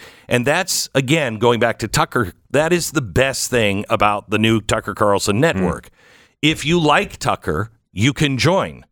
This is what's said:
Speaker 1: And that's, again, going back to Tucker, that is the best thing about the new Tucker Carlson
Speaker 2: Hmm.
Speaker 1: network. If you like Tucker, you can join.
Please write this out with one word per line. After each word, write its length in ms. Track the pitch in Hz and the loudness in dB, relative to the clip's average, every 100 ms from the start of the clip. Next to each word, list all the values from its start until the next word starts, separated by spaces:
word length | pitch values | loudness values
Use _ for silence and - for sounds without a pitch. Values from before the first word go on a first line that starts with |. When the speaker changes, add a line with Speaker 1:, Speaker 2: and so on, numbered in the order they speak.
| - - - | -10 -20 -4
Speaker 1:
And 180 | 123 120 | -2 0
that's, 420 | 170 185 - - | -2 -2 -4 -2
again, 440 | 135 123 160 131 107 | -2 0 0 0 0
going 200 | 120 117 | 2 2
back 220 | 117 - | 0 -2
to 80 | 107 | -4
Tucker, 440 | - 165 127 98 - _ | -2 0 -2 -4 -6 _
that 220 | 139 160 | 0 2
is 200 | 175 - | 0 -2
the 100 | 151 | -4
best 480 | 110 78 135 123 - | -2 0 0 -2 -2
thing 340 | 123 104 98 104 | 0 0 -2 -2
about 420 | 113 104 104 - | 0 2 0 -2
the 80 | 107 | 0
new 220 | 113 113 | 2 2
Tucker 340 | - 110 107 | 0 -2 -2
Carlson 420 | 98 104 98 - 104 | 0 0 2 0 2
Speaker 2:
Hmm. 40 | |
Speaker 1:
network. 480 | 160 190 180 120 - _ _ _ _ _ | 0 0 -2 -4 -10 _ _ _ _ _
If 220 | 151 151 | 0 0
you 140 | 143 175 | 0 2
like 360 | 147 156 - - | 2 2 0 -4
Tucker, 560 | 117 95 - 78 110 _ _ | -4 -2 -2 -4 -4 _ _
you 200 | 92 123 | -2 -2
can 260 | - 147 131 | 0 -2 0
join. 460 | 127 185 95 62 - | 0 0 -2 -8 -20